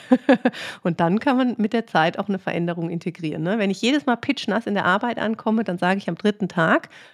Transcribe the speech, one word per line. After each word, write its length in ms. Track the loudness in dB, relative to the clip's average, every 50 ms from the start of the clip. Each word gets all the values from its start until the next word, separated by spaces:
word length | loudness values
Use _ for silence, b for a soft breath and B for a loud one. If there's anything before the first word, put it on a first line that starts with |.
| 2 2
<laughs> 720 | 2 2 4 2 2 4 2 -2 -2 -2 -12 -14 -14 -6
Und 180 | _ -4 0 2
dann 180 | 2 2 2 2
kann 180 | 2 2 2
man 180 | 2 2 0 0
mit 160 | 0 -2 0
der 140 | 0 -2 -4
Zeit 320 | 0 2 2 2 2 0 -2
auch 100 | -4 -4
eine 100 | -4 -4
Veränderung 520 | -4 -4 -2 -2 -2 -2 -2 -4 -4 -6
integrieren, 520 | -6 -6 -6 -8 -8 -6 -8 -6 -4 -4
ne? 160 | -2 -2 0 0
Wenn 120 | 0 -2
ich 100 | -2 0
jedes 260 | 0 0 0 2 2
Mal 100 | 0 -2
pitchnass 500 | -2 -2 -4 -4 -4 -2 -2 -2 -2 -2
in 80 | -2 -2
der 100 | 0 2
Arbeit 340 | 2 2 2 0 -4 -4 -4
ankomme, 460 | -4 -4 -4 -2 -2 0 0 0 0
dann 140 | -2 -2 0
sage 200 | 0 0 0 0
ich 100 | -2 -6
am 80 | -6
dritten 320 | 0 0 -2 0 0 -6 -4
Tag, 420 | 0 0 2 4 2 0 0 -6 B B B B